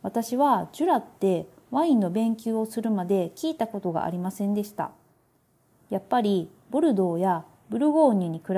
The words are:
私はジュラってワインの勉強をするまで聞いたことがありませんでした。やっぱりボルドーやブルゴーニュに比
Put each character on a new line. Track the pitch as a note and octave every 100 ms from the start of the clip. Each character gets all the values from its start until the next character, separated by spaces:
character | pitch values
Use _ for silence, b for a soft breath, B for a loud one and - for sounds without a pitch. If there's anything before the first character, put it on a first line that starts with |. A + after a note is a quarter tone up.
私 | G3 A3+ A3+ B3
は | C#4+ A3 E3
ジ | -
ュ | E4
ラ | C#4
っ | -
て | - G3 F3 - - _
ワ | B3+ E4
イ | B3
ン |
の | F#3
勉 | F#3+ A3+ A3+
強 | A3+ A3
を | A3
す | A3+
る | A3+
ま | G#3
で | F3+ G3 E3+ -
聞 | D#4+
い | D#4+
た | A3+
こ | G3+
と | F#3
が | E3 -
あ |
り | F3
ま | F3+
せ | F#3+ G3+
ん |
で | G#3
し | G#3
た。 | - - - _ _ _ _ _ _ _ _ _
や | G3
っ |
ぱ | F#3+ B3
り | G#3 G3 E3 - _
ボ | B3+
ル | D#4+
ド | G3+ F#3 E3+
ー |
や | F#3+ E3+ - _ _
ブ | A3
ル | D4
ゴ | D4+ D4+
ー |
ニ | G3+ F3
ュ |
に | D#3+
比 | -